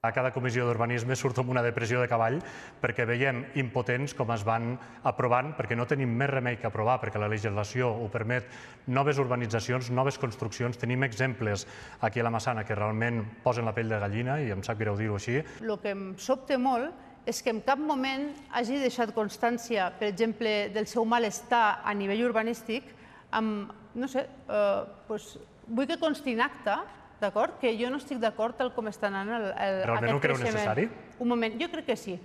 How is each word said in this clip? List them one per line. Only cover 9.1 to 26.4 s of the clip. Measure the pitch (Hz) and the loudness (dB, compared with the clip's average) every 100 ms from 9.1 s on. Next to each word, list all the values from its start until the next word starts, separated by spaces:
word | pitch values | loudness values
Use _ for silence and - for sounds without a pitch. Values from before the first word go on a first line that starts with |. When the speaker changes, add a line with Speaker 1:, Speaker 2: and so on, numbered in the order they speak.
| 139 | 4
Speaker 1:
urbanitzacions, | 127 123 117 113 117 127 120 | 2 0 2 0 0 -2 2
noves | 123 135 - | 2 2 0
construccions. | 127 - 110 - 120 110 | -4 -4 -6 -2 -4 -2
Tenim | 117 127 135 | 0 0 0
exemples | 107 131 107 110 98 - - - - | 0 -2 0 0 0 -4 -14 -16 -2
aquí | 110 120 | 0 2
a | 117 | 0
la | |
Massana | 113 131 110 104 | 2 0 -2 -2
que | 104 | 0
realment | 107 110 117 117 107 - | 0 2 0 0 -4 -2
posen | 127 120 | 0 2
la | 113 | 0
pell | 110 113 | 0 0
de | 110 | 0
gallina, | 101 107 123 147 | 0 0 0 0
i | 131 | -2
em | 98 | -2
sap | - 107 | -4 -2
greu | 107 101 | 0 0
dir-ho | 110 101 | 0 -2
així. | - 127 156 - | 0 -2 -2 -8
Speaker 2:
Lo | 226 208 | -6 -4
que | - 196 | -4 -4
em | 190 190 | -6 -8
sobta | - 254 262 269 | -2 -2 0 2
molt | 254 240 285 - - - | 2 2 -2 -8 -18 -10
és | - - | -6 -2
que | 262 | 0
en | 226 | 0
cap | 233 277 | 2 2
moment | 302 277 262 269 294 285 - | 2 0 0 -2 -4 -8 -4
hagi | - 233 285 | -2 0 2
deixat | 254 - 226 220 | 0 0 0 0
constància, | 214 - 240 240 - 220 180 - | -2 0 0 0 -2 0 0 0
per | 208 | -2
exemple, | 190 226 220 220 208 202 | 2 0 2 0 2 0
del | 202 | -2
seu | 226 240 226 | -2 0 4
malestar | 240 220 - - 240 214 - | 4 2 -2 2 4 4 4
a | - 202 | -2 0
nivell | 196 214 240 | 0 2 2
urbanístic, | 220 226 233 - 269 - - - - - | 2 0 -4 -4 -6 -6 -20 -20 -20 -4
amb, | 220 220 208 196 - - 226 | -2 0 -2 -6 -14 -12 -6
no | 262 | -2
sé, | 262 277 | -2 -4
eh, | - - 208 202 196 - - - | -12 -2 2 2 2 -2 -12 -8
pues, | 214 - - - - | -8 -8 -18 -20 -20
vull | - 233 277 | -4 -2 0
que | 330 | 0
consti | 311 294 269 | 0 0 -2
en | 226 | 2